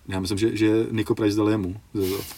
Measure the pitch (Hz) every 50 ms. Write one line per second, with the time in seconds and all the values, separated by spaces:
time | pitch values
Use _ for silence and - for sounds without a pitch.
0 | - - 98 95 95 92 104 98 107 117 - 101 110 107 107 113 113 - 117 110
1 | 104 - 117 - 110 104 101 107 104 107 107 107 95 90 92 104 - - - 104
2 | 95 92 98 98 - - -